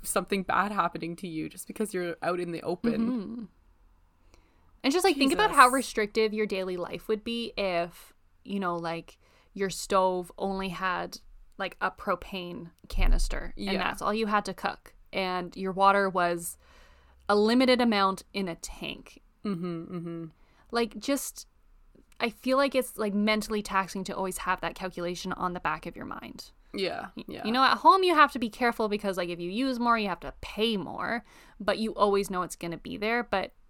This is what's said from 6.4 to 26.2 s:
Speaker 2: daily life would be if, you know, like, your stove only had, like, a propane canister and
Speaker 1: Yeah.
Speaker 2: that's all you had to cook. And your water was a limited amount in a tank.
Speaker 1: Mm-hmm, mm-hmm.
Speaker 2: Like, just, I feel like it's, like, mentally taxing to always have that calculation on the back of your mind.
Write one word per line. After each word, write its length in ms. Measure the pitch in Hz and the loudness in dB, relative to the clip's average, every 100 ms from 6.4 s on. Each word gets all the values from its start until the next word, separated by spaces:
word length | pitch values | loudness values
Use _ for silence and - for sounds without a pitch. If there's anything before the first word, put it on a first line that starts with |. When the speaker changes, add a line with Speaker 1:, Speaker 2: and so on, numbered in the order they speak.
| 214 | -2
Speaker 2:
daily 300 | 190 185 180 | -2 -4 -4
life 300 | 170 - - | -6 -8 -4
would 160 | 214 | -4
be 300 | 233 233 233 - | -2 -6 -6 -4
if, 560 | 196 170 170 - - _ _ _ | -2 0 -2 -6 -20 _ _ _
you 140 | - 202 | -8 -4
know, 160 | 185 | -2
like, 440 | 170 165 170 170 - _ _ _ | -2 -4 -6 -10 -20 _ _ _
your 180 | 196 196 | -6 -4
stove 600 | - - 196 185 180 175 - | -4 2 4 4 0 -6 -6
only 340 | 196 190 190 | -4 -2 -4
had, 480 | 175 190 175 175 - - - - - | -4 -2 -2 -6 -10 -18 -20 -20 -8
like, 180 | 190 - | -8 -4
a 120 | 190 | -6
propane 800 | - - 175 - 190 175 175 170 _ - | -4 -4 -4 -4 -10 -8 -10 -14 _ -6
canister 640 | - - - - - - - | 4 6 6 4 -2 -6 -6
and 100 | 196 | -4
Speaker 1:
Yeah. 120 | 196 | 0
Speaker 2:
that's 240 | 180 - | 0 -2
all 100 | - | -2
you 140 | 214 214 | 0 2
had 180 | 214 202 | 0 0
to 80 | |
cook. 400 | 190 185 - - - - | -4 -6 -6 -16 -20 -8
And 420 | - 185 180 180 180 | -4 -2 -4 -6 -6
your 140 | 190 | -6
water 380 | 185 196 202 196 | 4 6 6 4
was 480 | 185 175 175 170 - - - - - _ - - | 2 2 0 -6 -12 -20 -20 -20 -20 _ -20 2
a 80 | |
limited 460 | 208 214 240 262 247 | 4 6 6 6 6
amount 420 | 240 208 196 190 - | 6 4 2 0 -8
in 140 | 202 190 | -6 -4
a 60 | 165 | -6
tank. 640 | - - 156 139 - - _ _ 214 | -12 -10 -10 -10 -14 -20 _ _ -6
Speaker 1:
Mm-hmm, 380 | 180 180 165 170 180 | -4 -4 -6 -8 -10
mm-hmm. 280 | 165 170 165 - _ _ _ | -8 -10 -12 -16 _ _ _
Speaker 2:
Like, 280 | 233 233 214 | -2 -2 -4
just, 480 | 233 277 - - - _ _ - - - _ _ | -2 -2 -2 -12 -20 _ _ -20 -20 -20 _ _
I 80 | 233 | -4
feel 300 | 226 254 262 | -2 0 2
like 160 | 277 | 4
it's, 240 | 269 254 - | 2 -2 -4
like, 160 | 214 | -2
mentally 480 | 202 208 220 214 214 | 2 2 2 0 -4
taxing 420 | 208 196 190 196 | 0 -2 0 -6
to 100 | 190 | -6
always 220 | - 190 185 | -4 -4 -4
have 240 | - 185 | -4 -2
that 140 | 170 | -4
calculation 580 | - 190 180 175 175 185 | -6 -8 -6 -6 -6 -6
on 220 | - 180 | -4 -4
the 60 | 175 | -2
back 260 | - 156 170 | -4 -4 -8
of 100 | - | -12
your 80 | |
mind. 460 | - - | -10 -10